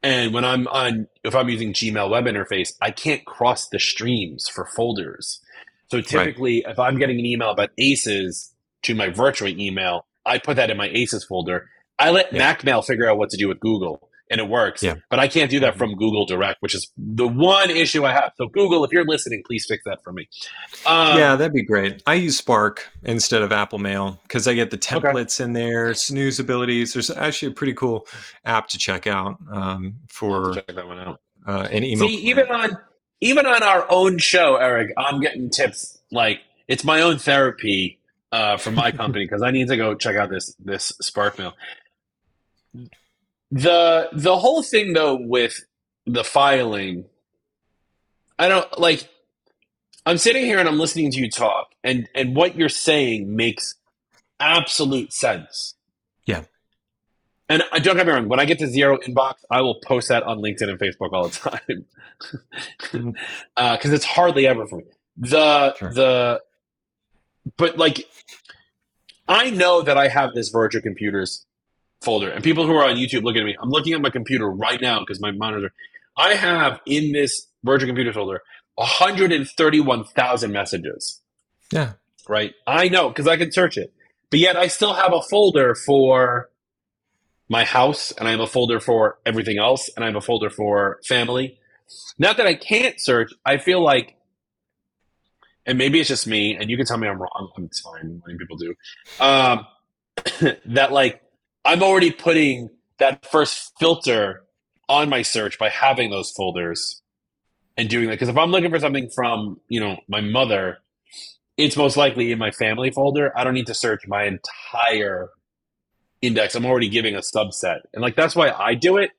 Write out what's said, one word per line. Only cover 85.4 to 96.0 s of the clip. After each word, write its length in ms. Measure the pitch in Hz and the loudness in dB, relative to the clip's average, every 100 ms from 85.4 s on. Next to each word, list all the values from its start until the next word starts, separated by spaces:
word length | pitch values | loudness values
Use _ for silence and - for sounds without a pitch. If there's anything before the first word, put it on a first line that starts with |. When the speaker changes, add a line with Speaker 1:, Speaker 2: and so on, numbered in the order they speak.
| 202 156 131 117 | 4 6 2 2
Speaker 1:
for 720 | - 139 131 131 127 123 123 _ _ _ _ _ _ _ _ _ _ | 2 4 6 6 4 0 -6 _ _ _ _ _ _ _ _ _ _
my 160 | 113 | 0
house, 460 | 113 127 135 147 - | 2 4 4 2 -8
and 140 | - 113 | -6 -4
I 60 | |
have 80 | 113 | -2
a 60 | 113 | -2
folder 320 | 131 120 117 | 0 0 0
for 380 | - 117 107 - | 2 2 2 0
everything 340 | - 113 110 104 | -4 -2 -2 0
else, 300 | 110 131 - | 2 2 -2
and 100 | - | -6
I 40 | 113 | -4
have 80 | 104 | -4
a 40 | |
folder 300 | 101 117 107 | -2 -2 -2
for 480 | - 104 101 101 - - | -4 0 2 0 -4 -2
family. 520 | 123 117 123 131 - _ _ _ - - - | -2 0 -2 -4 -10 _ _ _ -20 -20 0
Not 180 | 175 220 | 2 4
that 100 | 214 | 2
I 80 | |
can't 460 | 160 - 214 247 - | 0 0 0 0 -2
search, 320 | - 123 113 - - | 0 0 0 -6 -2
I 100 | 139 | 0
feel 260 | - 180 | 2 2
like, 340 | 165 135 117 _ _ _ _ _ _ _ _ _ _ _ _ _ _ _ | 4 2 0 _ _ _ _ _ _ _ _ _ _ _ _ _ _ _
and 140 | - 127 | -4 0
maybe 200 | 135 156 | 2 2